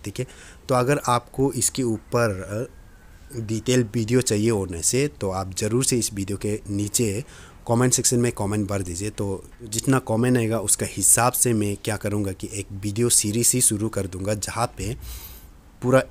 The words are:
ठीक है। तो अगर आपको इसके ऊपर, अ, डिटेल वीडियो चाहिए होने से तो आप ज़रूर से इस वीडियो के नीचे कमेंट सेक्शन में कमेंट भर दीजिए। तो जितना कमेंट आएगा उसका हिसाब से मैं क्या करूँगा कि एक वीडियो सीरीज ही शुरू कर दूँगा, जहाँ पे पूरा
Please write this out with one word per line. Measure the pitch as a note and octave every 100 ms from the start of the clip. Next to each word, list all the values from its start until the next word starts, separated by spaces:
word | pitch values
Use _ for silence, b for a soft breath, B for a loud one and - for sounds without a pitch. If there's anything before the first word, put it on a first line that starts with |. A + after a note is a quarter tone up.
ठीक | - -
है। | B2+ B B B -
तो |
अगर | B2+ B2 D3 -
आपको | A#2+ - - C3+
इसके | - A#2 -
ऊपर, | B2 A2 - A#2+ A#2 F#2 F#2+ G#2 C3
अ, | - - - - - - A#2+
डिटेल | A2 A2 A2+ B2+ A2+
वीडियो | A#2+ A2 B2
चाहिए | A#2 G#2 A2
होने | A2 F2+ E2+
से | - B2 D3
तो | - G2
आप | F#2 F#2+ F#2
ज़रूर | G#2+ A#2
से | A2+ B2
इस | A2
वीडियो | G2+ G2 G2
के | G#2+ G#2+ -
नीचे | G2+ G2+ - A2+ G2 C#3+ B B B -
कमेंट | A#2+ B2+
सेक्शन | B2+ A#2+ B2
में | A#2+
कमेंट | - G2+ G#2+ G2
भर | G2+
दीजिए। | F#2 F2 G#2
तो | - G2+ F#2+ - -
जितना | A#2+ G#2+ - C3+
कमेंट | - A2 B2 B2+
आएगा | A2+ A2
उसका | G2+ - G2+
हिसाब | - G2 - A#2+
से | - B2+
मैं | A2+ G#2 G2+
क्या | - G#2+
करूँगा | G#2+ G#2 G2
कि | F2+ G2+
एक | G2+ G2
वीडियो | G2 G#2 G2+ A#2+
सीरीज | - G#2+ G#2+ B2+
ही | B2+
शुरू | B2+ G#2 A2
कर | G#2 F#2+
दूँगा, | F#2 F#2+
जहाँ | G#2+ - - A#2+
पे | - G#2+ - B B B B B - - -
पूरा | B2 C3 C3